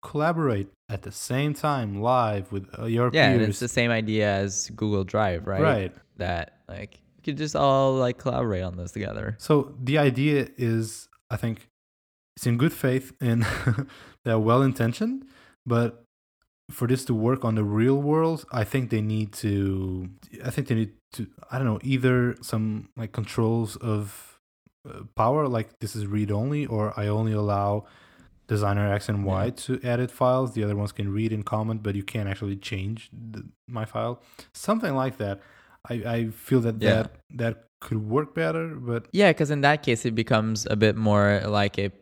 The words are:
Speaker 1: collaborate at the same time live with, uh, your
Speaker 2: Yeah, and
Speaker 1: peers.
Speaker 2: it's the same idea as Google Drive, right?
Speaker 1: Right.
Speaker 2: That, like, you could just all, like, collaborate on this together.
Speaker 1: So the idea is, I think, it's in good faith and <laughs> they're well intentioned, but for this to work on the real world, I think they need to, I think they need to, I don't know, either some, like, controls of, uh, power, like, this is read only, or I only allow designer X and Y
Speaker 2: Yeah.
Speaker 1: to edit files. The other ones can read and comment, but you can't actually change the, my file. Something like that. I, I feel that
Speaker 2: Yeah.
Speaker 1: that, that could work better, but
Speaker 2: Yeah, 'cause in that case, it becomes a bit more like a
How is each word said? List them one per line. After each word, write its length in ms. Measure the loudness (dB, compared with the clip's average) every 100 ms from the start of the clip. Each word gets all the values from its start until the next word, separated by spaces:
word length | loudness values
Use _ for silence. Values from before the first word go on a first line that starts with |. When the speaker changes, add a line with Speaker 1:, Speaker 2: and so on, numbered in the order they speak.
Speaker 1:
collaborate 640 | -6 -2 0 2 0 0 -4 _ _
at 140 | -10
the 100 | -10
same 420 | -12 -4 -2 -2
time 460 | -2 -2 -2 -2 -2
live 500 | 2 2 2 0 -4
with, 140 | -8 -10 -10
uh, 60 | -2
your 240 | 2 2
Speaker 2:
Yeah, 180 | 4 6
and 80 | 6
Speaker 1:
peers. 100 | 2
Speaker 2:
it's 100 | 0
the 80 | -2
same 220 | 0 2
idea 380 | 2 2 2 2 2
as 340 | 0 -2 -6
Google 300 | -4 0 0
Drive, 420 | 0 0 0 0 -4
right? 160 | 2
Speaker 1:
Right. 300 | 2 2 -2 -8 _ -6
Speaker 2:
That, 400 | -4 -4 -6 _ -16
like, 300 | -14 -14 -18 _ _
you 60 |
could 140 | -8 -6
just 180 | -4 2
all, 380 | 4 4 4
like, 240 | 2 0 -2
collaborate 440 | -4 -2 0 -2
on 120 | -4 -6
this 160 | -10
together. 440 | -8 -8 -6 -8 -8
Speaker 1:
So 360 | 2 2 2 -6
the 160 | 0 4
idea 500 | 4 4 2 2 0 -2
is, 520 | 0 0 -2 -8 -18 _ _
I 60 | -4
think, 320 | -4 -6 -12 _ _ _ _ _ _ -4
it's 100 | 0
in 120 | 2
good 140 | 2
faith 420 | 2 0 0 -2 -4
and 260 | 0 2 0 0 0 0
<laughs> 400 | -4 -12 -20 -10
they're 140 | 0 2
well 240 | 4 6
intentioned, 600 | 4 2 0 0 -4 -4 -10 -20 -20 _
but 380 | 0 0 0 -4 _ _ _ _ _ _ -20
for 180 | -6 0
this 160 | 0
to 100 | 0
work 300 | 0 2 2
on 100 | 0
the 80 | 0
real 340 | 0 2 4 2
world, 420 | 2 2 2 -2 -4
I 140 | -2
think 260 | 0 -2 0
they 100 | -2
need 320 | 0 -2 -4
to, 720 | -4 -2 0 0 0 -4 -6 -8 -14 -20 -12
I 60 | -6
think 160 | -6 -2
they 80 |
need 180 | 0 0 -6 _
to, 160 | -12 -12 -12 -10
I 100 | -2
don't 80 | -2
know, 120 | -2
either 500 | 0 2 4 4 2 -2
some, 460 | -4 -2 -2 -4 -8 -10
like, 160 | -8
controls 640 | -6 -4 0 2 2 -2 -6
of, 640 | -2 -2 -4 -12 -20 _ _ _ _ _ -18
uh, 140 | -16 -16 0
power, 300 | 2 4 0
like, 300 | -2 -4 _
this 140 | -10 -6
is 100 | -2
read 240 | -2 0
only, 340 | 0 0 -2 -2
or 260 | -2 -2 -2
I 80 | -2
only 260 | 0 0
allow 540 | 0 2 2 2 0 -4 -20 -20 _ -20 _ _
designer 440 | 0 2 2 2
X 160 | 0 -2
and 160 | -2
Y 200 | 0 0 -2
Speaker 2:
Yeah. 40 |
Speaker 1:
to 300 | -4 -6 -4
edit 260 | -2 -2 -2
files. 440 | 0 2 2 0
The 80 | -2
other 120 | -2 0
ones 160 | -2
can 200 | -4 -4
read 200 | -2 -2
and 120 | -2 -2
comment, 360 | -2 -2 -2
but 120 | -2
you 80 | -4
can't 260 | -4 -4 -4
actually 280 | -4 -4 -6
change 540 | -6 -6 -6 -8 -12
the, 320 | -18 -14 -14 -14 _ -12
my 160 | -8
file. 360 | -6 -4 -6 -6 _ -20 -20
Something 420 | -12 -2 -2 0
like 240 | 0 -2 -2
that. 220 | -4 -4 -10 -20 _ _ -8
I, 60 |
I 360 | -6 -2 -2 -4
feel 300 | -6 2 2
that 220 | 2 0
Speaker 2:
Yeah. 120 | 2
Speaker 1:
that, 180 | 2 0 -8 _
that 300 | -4 -4 -4 _ _
could 180 | -6 -4 0
work 260 | 0 0
better, 400 | -2 -2 -2 -6
but 320 | -8 -6 -6 -2
Speaker 2:
Yeah, 200 | 4 6
'cause 180 | 6 2
in 80 | 4
that 200 | 4 4
case, 200 | 2 0
it 100 | 0 0
becomes 500 | 2 2 2 -2 -2
a 60 | 4
bit 200 | 4 4
more 460 | 4 6 6 4 2
like 320 | 2 0 0
a 120 | -4 -6